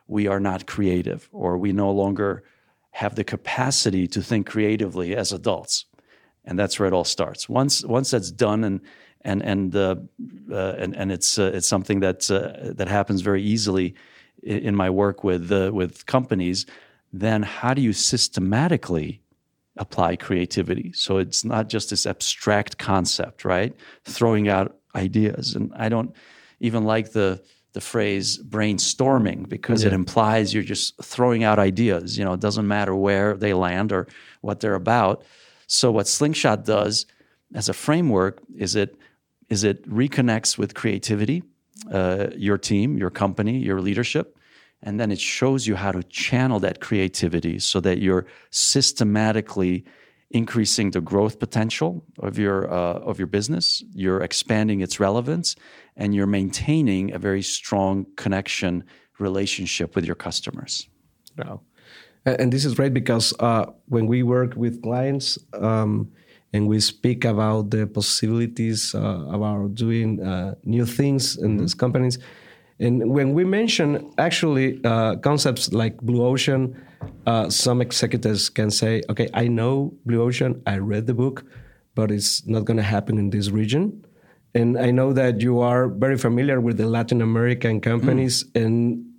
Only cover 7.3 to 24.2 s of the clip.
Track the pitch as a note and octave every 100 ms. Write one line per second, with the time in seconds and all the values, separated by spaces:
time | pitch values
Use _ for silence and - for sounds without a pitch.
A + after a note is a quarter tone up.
7.3 | - - A#2 C3+ - - A#2+ C3+ A#2+ F2+
8.3 | F2 A2 G#2+ G#2+ F#2+ - - - _ -
9.3 | G2 - G2 F#2+ G2+ F#2+ F#2 - - D2+
10.3 | - - G#2 F#2+ - F#2 - G2 F2+ -
11.3 | - F#2+ F#2+ - G2 F#2 G2 F#2+ F#2 -
12.3 | G2 F2 - F2+ F2+ F#2 G2+ G2+ G2 G2+
13.3 | G2 G#2 A2 G#2 F#2+ F#2 - - - _
14.3 | _ - G#2 G#2+ G2+ F#2 F#2+ G2+ G2 G2
15.3 | F2+ E2+ G2 F#2+ G#2 F2+ - - C3 B2+
16.3 | G2 F2+ F#2+ - - - _ _ F#2+ A2
17.3 | G#2+ G2 - A#2+ C3+ A#2+ F#2+ - B2 -
18.3 | - F#2 A2 E3+ D#3 - E2 D2+ B2 _
19.3 | _ _ _ _ - G2+ - E2+ F2 -
20.3 | F#2 F2+ - F2 F2+ F3+ - - F#2+ F#2
21.3 | - A2 A2+ G#2+ A2 - G2+ G2+ F#2+ -
22.3 | - - G#2 G2+ - - F#2+ F2 - -
23.3 | - - F2+ A#2 - - - - -